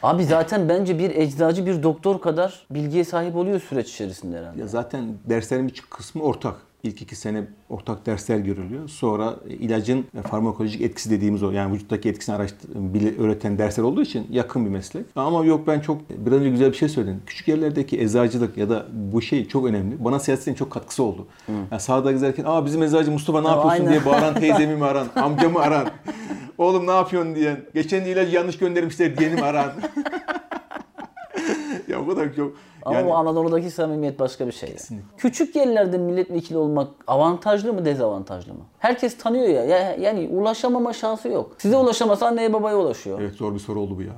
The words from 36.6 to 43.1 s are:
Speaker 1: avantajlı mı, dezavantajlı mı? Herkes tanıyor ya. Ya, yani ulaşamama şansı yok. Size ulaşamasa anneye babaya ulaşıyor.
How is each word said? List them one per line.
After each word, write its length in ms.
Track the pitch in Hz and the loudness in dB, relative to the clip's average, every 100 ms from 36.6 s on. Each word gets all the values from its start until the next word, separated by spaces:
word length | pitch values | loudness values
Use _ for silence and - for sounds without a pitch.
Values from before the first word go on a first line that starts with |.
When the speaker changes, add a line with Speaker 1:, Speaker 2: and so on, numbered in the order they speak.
| 151 147 139 - - | 0 0 -2 -6 0
Speaker 1:
avantajlı 640 | 135 160 175 214 208 226 | 4 4 2 2 2 0
mı, 120 | 196 | 0
dezavantajlı 680 | 160 135 110 98 98 90 98 | 0 2 0 -2 -6 -10 -12
mı? 60 | 92 - - | -16 -18 -2
Herkes 400 | 226 247 240 - | 0 0 -2 -2
tanıyor 300 | 226 247 226 | -2 2 4
ya. 160 | 139 | 4
Ya, 320 | 127 180 185 - | 4 2 2 0
yani 320 | 196 208 160 | 0 0 -2
ulaşamama 600 | 185 214 220 247 247 240 | 0 0 0 0 0 0
şansı 360 | 226 220 220 240 | -2 -4 -4 -2
yok. 280 | 175 - - | -2 -4 -2
Size 180 | 202 262 | 4 6
ulaşamasa 500 | 247 220 226 196 233 | 4 4 2 2 2
anneye 260 | 233 226 | 2 2
babaya 240 | 214 214 208 | 2 2 2
ulaşıyor. 440 | 156 110 101 | 2 0 -6